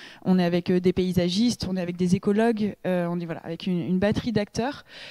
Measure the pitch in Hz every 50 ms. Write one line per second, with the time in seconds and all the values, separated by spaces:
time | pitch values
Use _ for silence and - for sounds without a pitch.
0 | - - - - - 190 185 185 175 170 175 175 175 - 180 180 180 185 - 190
1 | 185 185 175 180 175 180 175 202 240 247 208 - - 185 190 190 175 175 180 175
2 | 185 175 185 196 - 214 202 214 226 233 233 208 214 196 - - - 185 180 180
3 | 170 170 175 175 170 165 156 - - - 165 165 - 190 180 175 - 143 185 185
4 | 196 208 220 - - 247 214 208 208 - - - 226 277 294 - - - - -
5 | - -